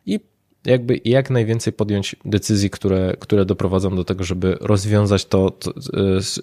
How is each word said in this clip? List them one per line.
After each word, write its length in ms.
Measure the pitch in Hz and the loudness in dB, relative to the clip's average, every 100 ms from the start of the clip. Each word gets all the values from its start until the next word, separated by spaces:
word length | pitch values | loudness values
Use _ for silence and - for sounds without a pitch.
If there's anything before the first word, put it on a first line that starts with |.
| - | -6
i 140 | 208 - _ _ _ - | -6 -6 _ _ _ 0
jakby 360 | 127 120 123 113 | 2 2 -2 2
jak 240 | 131 131 | 2 2
najwięcej 440 | 127 110 113 110 | 0 0 0 -2
podjąć 420 | - 104 101 98 - - | -2 -2 -2 -2 -8 -2
decyzji, 440 | 104 - 104 98 | -2 2 2 2
które, 440 | - 98 95 92 90 | 0 0 0 0 -4
które 260 | - 104 95 | 0 2 2
doprowadzą 500 | 98 92 95 95 92 | 0 0 0 0 -2
do 80 | |
tego, 200 | 87 92 | -4 -4
żeby 340 | 90 90 92 90 | -4 -2 -2 -2
rozwiązać 640 | - 104 104 104 104 98 - | 0 0 2 2 2 2 2
to, 260 | 98 95 | 2 2
to, 200 | - - | -2 -8
e, 500 | - - - 98 95 | -10 -8 -2 0 0
z, 200 | - - | -2 -6